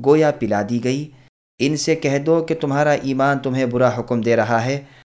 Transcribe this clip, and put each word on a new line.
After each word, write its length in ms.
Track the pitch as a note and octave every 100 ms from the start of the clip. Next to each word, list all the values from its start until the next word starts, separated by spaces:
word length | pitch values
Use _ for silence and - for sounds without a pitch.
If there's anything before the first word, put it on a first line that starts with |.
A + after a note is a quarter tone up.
| B2+
گویا 240 | D3+ D#3
پلا 320 | C#3+ A2 G#2 G2+
دی 140 | A#2+
گئی۔ 260 | B2 C3 D#3 - _ _ _ -
ان 180 | C3+ D3
سے 200 | - D#3+
کہہ 220 | D3+ C#3
دو 260 | D3 E3
کہ 100 | D#3+
تمہارا 360 | D#3+ D3 C#3 D3+
ایمان 480 | C#3+ C3 C3 C3+ C#3
تمہیں 280 | C3 C3 B2+
برا 340 | B2 B2+ A2+
حکم 200 | A#2 A#2+
دے 160 | A2+ A2+
رہا 280 | A2 A#2
ہے، 200 | A#2+ C#3 C#3 -